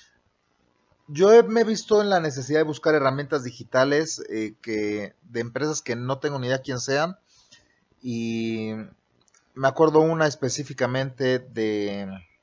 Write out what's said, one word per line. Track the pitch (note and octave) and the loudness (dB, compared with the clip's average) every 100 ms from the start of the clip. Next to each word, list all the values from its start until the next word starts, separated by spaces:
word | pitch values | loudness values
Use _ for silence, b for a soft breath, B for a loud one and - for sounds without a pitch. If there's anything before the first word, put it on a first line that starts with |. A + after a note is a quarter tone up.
| b b _ _ _ _ _ _ _ _ - | b b _ _ _ _ _ _ _ _ -10
Yo | D3 G3 | 2 8
he, | A#3 | 8
me | G#3 A3+ | 8 4
he | |
visto | A3 A3 - G#3 | 0 0 2 2
en | G#3 | 4
la | F#3 | 2
necesidad | D#3+ C3+ B2 D3+ | 0 -4 -2 0
de | |
buscar | D#3 D3 D#3+ | 0 0 2
herramientas | D3+ C3+ C3+ C#3+ D3+ | 2 2 -2 -2 -4
digitales, | B2 - - B2+ C3+ C#3+ D#3 - - | -4 -12 -4 2 2 2 0 -6 -8
eh, | G#2+ G#2+ A2 | -6 -6 -8
que, | - G#2+ G#2 G#2 G2+ _ | -8 -4 -2 -4 -8 _
de | - A#2 | -12 -8
empresas | A#2 A#2+ D3+ D3+ | -6 -4 -4 -6
que | - A#2 | -6 -6
no | B2 C3 | -4 -4
tengo | D3 C#3+ | -4 -4
ni | B2 | -2
idea | C3 | -4
quién | C3 B2+ | -4 -8
sean. | A#2+ C#3 E3 F#3+ _ b b b b b b _ | -2 -2 -2 -6 _ b b b b b b _
Y | B2+ A#2 A#2 A2+ A2+ A2+ A2 A2 G#2 _ _ _ _ _ _ | -8 -6 -4 -4 -4 -4 -6 -8 -12 _ _ _ _ _ _
me | - C3+ | -2 0
acuerdo | C3 D#3+ D#3 | 4 4 6
una | D#3+ D#3+ D#3 | 4 2 0
específicamente | - C3 - C#3 C3+ B2 C3 C3+ C3 C3 B2+ | 0 -4 -4 -8 -4 -2 0 -4 -2 0 0
de, | B2+ A2+ A2 G#2+ G#2 G2+ G2 F#2+ F2+ _ | -2 -4 -2 -2 -4 -6 -10 -12 -18 _